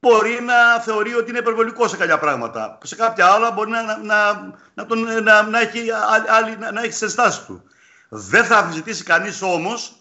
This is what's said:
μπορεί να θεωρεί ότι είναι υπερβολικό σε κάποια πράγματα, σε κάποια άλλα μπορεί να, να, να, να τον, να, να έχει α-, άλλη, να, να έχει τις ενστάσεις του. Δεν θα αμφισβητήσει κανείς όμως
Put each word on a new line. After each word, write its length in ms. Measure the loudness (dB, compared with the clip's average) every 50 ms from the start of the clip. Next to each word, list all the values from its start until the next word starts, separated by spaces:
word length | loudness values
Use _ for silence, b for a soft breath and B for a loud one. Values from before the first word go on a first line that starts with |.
μπορεί 420 | 6 6 6 6 4 2 -2 -4 -2
να 380 | 0 4 4 6 6 4 2
θεωρεί 340 | 0 -2 -2 -2 -2 -2 -2
ότι 160 | -4 -4 -4
είναι 80 | -4 -4
υπερβολικό 500 | -2 -2 0 0 0 -2 0 -2 -2 -2
σε 80 | 0
κάποια 220 | -2 0 0 0 2
πράγματα, 600 | 2 -2 -2 -2 -6 -8 -6 -8 -8 -8 -10 -14 -16
σε 140 | -16 -6
κάποια 300 | -2 -2 -2 2 4 4
άλλα 240 | 6 6 4 2 0
μπορεί 200 | -2 -4 -4 -4
να, 120 | -4 -6 -4
να, 160 | -6 -8 -8
να, 520 | -4 -2 0 2 2 2 0 -2 -6 -16 -18 b b b b
να 120 | -14 -6
τον, 360 | -4 -4 -4 -2 -2 -2 -2 4
να, 200 | 6 6 6 6
να 180 | 4 0 0
έχει 300 | 0 0 -2 -8 -6 -6
α-, 340 | -4 -2 0 2 2 2 2 4
άλλη, 280 | 2 2 2 0 -6 -10
να, 140 | -10 -8 -8
να 80 | -6
έχει 100 | -6 -6
τις 120 | -6 -6 -8
ενστάσεις 420 | -6 -2 0 0 0 0 -2 -12
του. 180 | -16 -18 -18 _ b b b b b b b b b
Δεν 360 | -16 -16 -10 0 2 2 2
θα 120 | 4 4
αμφισβητήσει 460 | 2 2 2 -4 -10 -10 -10 -10 -12 -4
κανείς 400 | -2 0 0 0 -4 -10 -6 -4
όμως 500 | -2 -2 -2 -2 -4 -8 -8 -10 -14 _ _